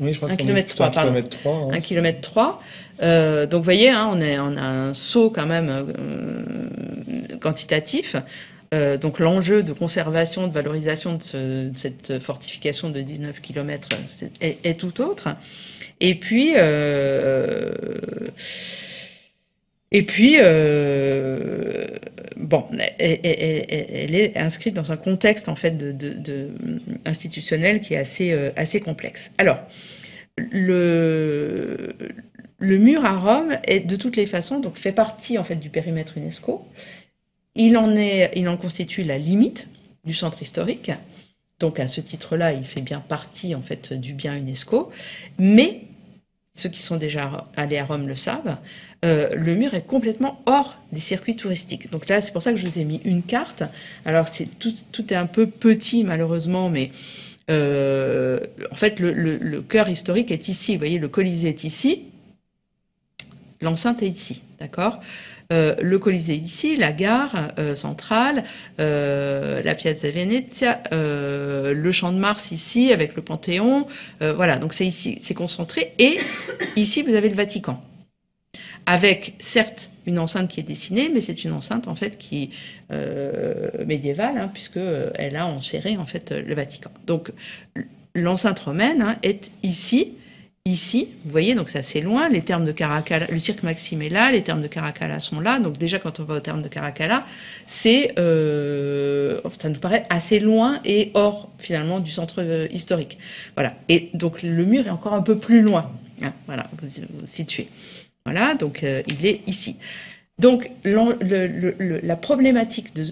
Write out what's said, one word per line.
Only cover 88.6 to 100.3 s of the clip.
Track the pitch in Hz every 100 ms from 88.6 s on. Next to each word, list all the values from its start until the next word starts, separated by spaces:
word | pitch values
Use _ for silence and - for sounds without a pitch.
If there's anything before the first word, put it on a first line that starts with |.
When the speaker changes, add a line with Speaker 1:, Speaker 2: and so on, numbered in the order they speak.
| - 139 202 320
Speaker 2:
hein, | 208 233
est | - 202 - -
ici. | 190 170 - 247 392 - - - - _ 190
Ici, | 180 - 233 - -
vous | 156
voyez, | 151 185
donc | 247 160
ça | 147
c'est | 131 151
loin, | 165 233 320
les | 208
thermes | 160 175 160
de |
Caracalla, | 151 156 151 151 160 165
le | 165
cirque | 160 208
Maxime | 175 165 - 160
est | 151
là, | 185 247
les | 240
thermes | 202 160
de | 147
Caracalla | 160 151 147 156 151
sont | - 151
là, | 185 262
donc | 190 143
déjà | 165 190
quand | 170 151
on |
va | 156 151
aux |
thermes | 147 156
de | 147
Caracalla, | 156 147 139 160 240 269 - - - -
c'est, | - 220 247 285 -
euh, | 170 160 156 147 143 143 143 143 143 143 139 139 - -
ça | 156
nous | 143
paraît | 180 226 233
assez | 170 -